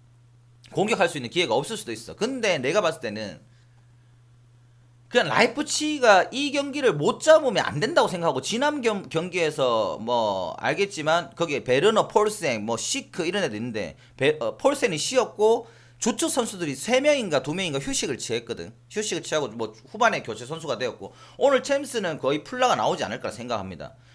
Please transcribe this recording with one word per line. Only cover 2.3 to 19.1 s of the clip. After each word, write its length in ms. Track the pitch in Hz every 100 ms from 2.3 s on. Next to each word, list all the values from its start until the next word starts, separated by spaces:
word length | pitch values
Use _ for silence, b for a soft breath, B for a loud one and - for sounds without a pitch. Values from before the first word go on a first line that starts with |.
| 262 214 156
내가 240 | 127 196
봤을 200 | 170 -
때는 380 | 110 104 104 78 - b b b b _ _ _ _ _ _ _ _ _ _ _ -
그냥 200 | 247 170
라이프치히가 1000 | 123 240 285 294 - 302 294 240 190 -
이 220 | 247 285
경기를 420 | 277 285 277 254
못 260 | 151 147 -
잡으면 420 | 311 311 269 175 -
안 140 | 127
된다고 280 | 254 339 208
생각하고, 320 | 175 165 139
지난 400 | - 220 294 302
겸-, 300 | 226 202 139
경기에서 880 | 156 175 175 160 147 127 113 98 73
뭐 560 | 113 120 110 95 85 -
알겠지만 800 | 123 156 196 160 151 170 170
거기에 300 | - 170 135
베르너, 440 | 123 127 196 214 156
폴생, 560 | 214 208 208 160 113
뭐 140 | 107 113
시크 480 | - 269 - - 165
이런 180 | 202
애들 120 | 165 107
있는데, 400 | 123 107 85 - b b
베-, 220 | 135 151
어, 160 | 113 -
폴센이 400 | 269 285 240 156
쉬었고 720 | - 254 214 - 214 233 - B B B
주축 320 | 226 247 320
선수들이 440 | 277 220 190 160
세 260 | 135 - 226
명인가 400 | - 277 202 143
두 100 | 143
명인가 260 | 175 185 139
휴식을 380 | 147 269 151 113
취했거든. 560 | - 117 - 107 85 - -
휴식을 320 | 208 220